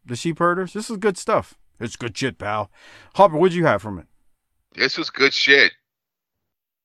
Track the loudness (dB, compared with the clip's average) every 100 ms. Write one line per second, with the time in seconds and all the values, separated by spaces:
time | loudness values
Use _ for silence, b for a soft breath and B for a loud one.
0 | -12 -6 -4 0 0 0 -4 -8 -10 -4
1 | -2 -2 -2 -2 -2 _ _ -14 -12 -10
2 | -10 -6 -6 -6 -6 -6 -8 b b b
3 | b 2 4 4 2 2 2 0 -2 -14
4 | -16 _ _ _ _ _ _ -2 -2 -2
5 | -8 0 0 2 4 6 4 0 _ _
6 | _ _ _ _ _ _ _ _